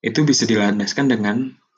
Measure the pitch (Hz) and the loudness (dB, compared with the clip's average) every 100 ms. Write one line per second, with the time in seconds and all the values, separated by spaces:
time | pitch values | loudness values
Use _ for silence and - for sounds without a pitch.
0 | - 117 151 135 113 107 101 104 98 - | -4 0 2 2 2 2 2 0 -2 -2
1 | 139 117 104 110 131 - _ | 0 0 0 -2 -4 -10 _